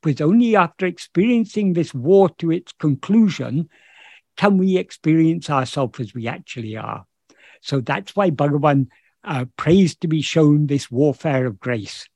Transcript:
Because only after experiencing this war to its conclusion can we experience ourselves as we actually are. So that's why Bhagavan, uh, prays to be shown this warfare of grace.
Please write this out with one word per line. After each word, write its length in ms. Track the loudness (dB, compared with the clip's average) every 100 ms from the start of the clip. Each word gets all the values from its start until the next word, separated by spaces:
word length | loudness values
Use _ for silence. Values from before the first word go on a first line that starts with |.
Because 160 | -4 -2
only 380 | 2 2 4 4
after 280 | 2 _ -6
experiencing 840 | -6 -6 0 2 2 -2 -2 -2
this 220 | 0 -2
war 360 | -4 2 4 4 0
to 120 | -4
its 220 | -4 -6
conclusion 960 | -6 -2 -2 0 2 4 0 -6 -6 -6 _ _ _ -20 -20 _ -2
can 220 | 2 2
we 180 | 2 0
experience 720 | -4 -6 0 2 2 0 -2
ourselves 520 | -4 -2 -4 -6 -6
as 120 | -12
we 140 | -8 -10
actually 480 | -10 -14 -12 -10 -10
are. 300 | -10 -12 -14 _ _ _ _ _
So 180 | -6 -4
that's 340 | -2 -6 -6
why 160 | -2 -2
Bhagavan, 580 | 0 0 2 2 2 0 _ _ _
uh, 220 | -8 -8 -8 -6
prays 400 | 2 4 4 0
to 120 | -4
be 120 | -2
shown 460 | -2 2 4 4 2
this 240 | -2 -4
warfare 540 | -2 0 0 -2 -2 -2
of 160 | -6
grace. 480 | -6 -6 -8 -16 -20